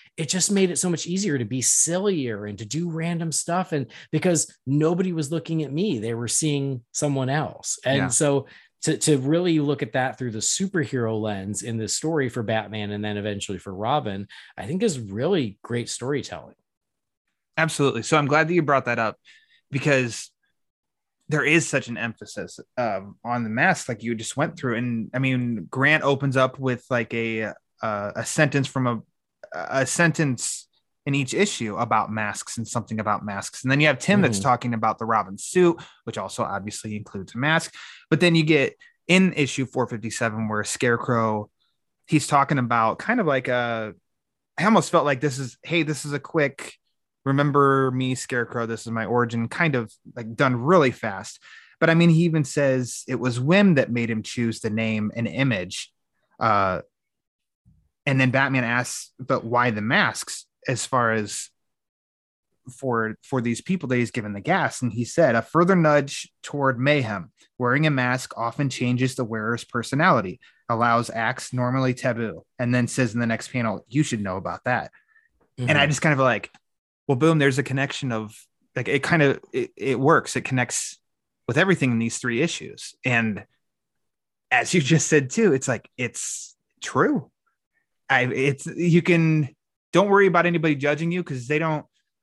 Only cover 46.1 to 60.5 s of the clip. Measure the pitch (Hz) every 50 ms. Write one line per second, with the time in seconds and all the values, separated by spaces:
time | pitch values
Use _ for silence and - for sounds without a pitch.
46.1 | 143 139 - - - 160 143 139 - - - - - _ _ _ _ _ _ _
47.1 | _ _ - 135 135 139 143 147 139 143 139 139 135 135 135 131 123 127 131 131
48.1 | 127 123 - - 131 123 117 - - 120 117 113 113 110 - 117 113 113 110 95
49.1 | 120 120 120 113 120 117 117 117 - - 170 160 135 123 113 - - _ _ -
50.1 | - 120 117 110 117 - 143 131 127 117 120 151 185 175 143 127 - - - 110
51.1 | 98 92 - - - - _ - - - - - _ - 165 165 165 165 170 170
52.1 | 160 160 175 170 156 160 139 - - 151 143 135 131 131 123 117 - - - -
53.1 | 131 110 120 127 117 123 127 147 180 202 208 196 160 135 113 104 120 120 117 113
54.1 | 113 110 107 - - 127 120 113 110 - - 107 107 113 113 110 110 107 107 104
55.1 | - 120 120 107 - 120 135 135 110 92 90 92 - - - - _ _ _ _
56.1 | _ _ _ _ _ - - 113 104 101 98 95 92 82 - _ _ _ _ _
57.1 | _ _ _ _ _ _ _ _ _ _ _ _ _ _ _ _ _ _ - 143
58.1 | 135 131 131 127 120 135 135 139 135 131 123 117 120 123 120 - - - - -
59.1 | _ - 131 - 135 - - 113 120 120 120 123 107 107 104 113 151 208 180 117
60.1 | 98 - - - - - - _